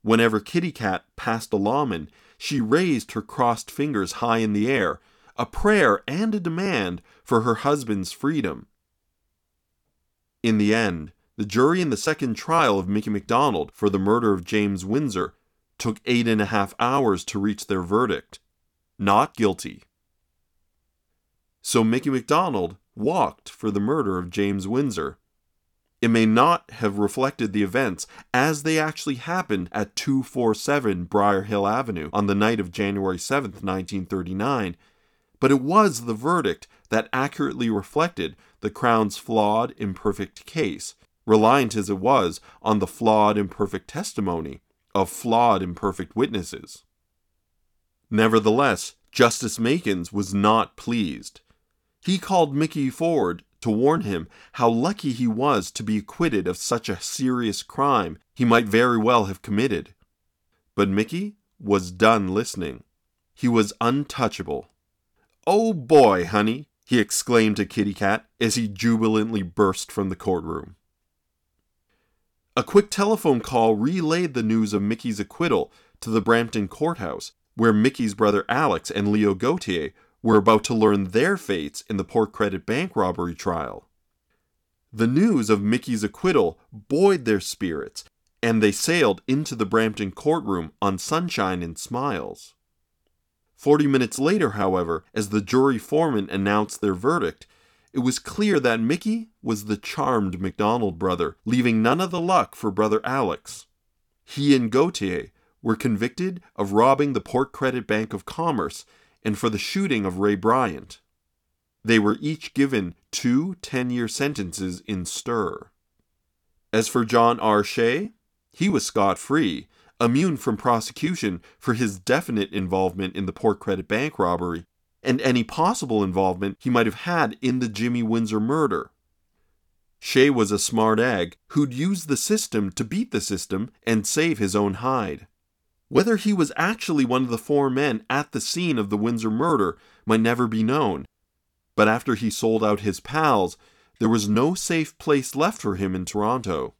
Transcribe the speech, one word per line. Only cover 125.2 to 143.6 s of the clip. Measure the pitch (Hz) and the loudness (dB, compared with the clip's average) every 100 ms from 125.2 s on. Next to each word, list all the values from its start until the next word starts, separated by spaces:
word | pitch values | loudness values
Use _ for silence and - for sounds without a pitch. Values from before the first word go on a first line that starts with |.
any | 131 123 | 2 0
possible | 117 - 170 247 139 110 | -2 0 0 0 -2 0
involvement | 98 92 95 90 98 98 | 0 2 0 0 -6 -4
he | 131 | 0
might | 120 113 | 2 2
have | 107 175 | -2 -4
had | 175 123 - | 0 -2 -2
in | 127 127 | -2 -2
the | 120 | -4
Jimmy | 101 120 120 | -2 -2 0
Windsor | 110 117 110 107 | 0 0 0 -2
murder. | 110 151 143 85 - _ _ _ _ _ _ _ _ _ _ _ | 0 0 0 -2 -6 _ _ _ _ _ _ _ _ _ _ _
Shea | - 131 143 | 0 4 4
was | 127 104 | 4 0
a | 101 | 0
smart | - 113 110 110 | -2 2 2 2
egg | 123 104 87 - _ | 2 0 -4 -8 _
who'd | - 143 | -2 -2
use | 123 175 190 156 | -2 -4 -4 -2
the | 135 | -4
system | - 214 - 110 98 | 0 -2 0 -4 -4
to | - | -6
beat | 113 185 254 | -6 -4 -4
the | 107 | -4
system | - 95 - 95 110 _ | -4 -6 -4 -6 -6 _
and | - 113 101 | -2 0 0
save | - 165 107 | 0 0 0
his | 98 104 | 0 0
own | 101 95 | 0 -2
hide. | 127 131 98 73 - _ _ _ _ _ _ | -2 -2 -4 -8 -14 _ _ _ _ _ _
Whether | - 202 220 | 0 2 0
he | 214 | 0
was | 196 151 - | 0 0 0
actually | 170 - - 151 | -2 -2 -2 0
one | 127 127 | 2 0
of | 127 | 0
the | 113 | -4
four | - 143 139 | -2 0 0
men | 127 147 110 _ | 0 -2 -4 _
at | 135 147 | -6 -4
the | 120 | -8
scene | - 175 175 127 | -6 -4 -2 -2
of | 101 | -2
the | 104 | -2
Windsor | 113 117 110 | -2 -2 -2
murder | 110 165 143 92 - _ _ - | 0 0 2 0 -4 _ _ 0
might | 110 | 2
never | 113 120 120 | 2 2 0
be | 110 | 0
known, | 110 143 120 78 67 _ _ _ _ _ _ - | 0 0 0 -2 -10 _ _ _ _ _ _ 2
but | 107 | 2
after | 117 - | 2 0
he | 110 113 | -2 -2
sold | - 117 110 | 0 0 2
out | 107 104 | 2 0
his | 104 92 | -2 -6
pals, | - 151 156 117 90 - | -6 -2 2 2 0 -4